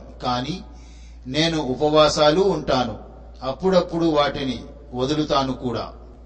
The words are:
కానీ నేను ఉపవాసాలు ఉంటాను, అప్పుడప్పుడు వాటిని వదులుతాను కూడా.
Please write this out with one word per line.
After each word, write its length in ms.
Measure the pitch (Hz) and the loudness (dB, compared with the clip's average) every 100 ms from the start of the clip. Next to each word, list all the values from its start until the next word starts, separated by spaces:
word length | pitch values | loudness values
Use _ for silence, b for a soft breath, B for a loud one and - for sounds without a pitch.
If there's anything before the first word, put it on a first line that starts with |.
| - - | -16 -8
కానీ 420 | 131 123 131 185 - B B B B B 127 | -4 -4 -4 -8 -12 B B B B B -6
నేను 320 | 143 165 160 | -2 0 0
ఉపవాసాలు 800 | 127 127 151 151 151 156 151 165 | -4 0 2 6 6 6 4 4
ఉంటాను, 580 | 196 160 147 131 120 104 - - - - | 2 0 0 -2 -2 -6 -14 -20 -20 -12
అప్పుడప్పుడు 640 | 127 135 185 185 170 170 165 | -8 -2 2 2 2 0 2
వాటిని 580 | 147 143 143 135 113 - - - | 2 2 0 -4 -6 -10 -18 -12
వదులుతాను 580 | 123 131 151 151 147 131 | -4 -2 0 0 0 0
కూడా. 400 | 123 127 110 85 - - - | -4 -6 -6 -8 -14 -20 -20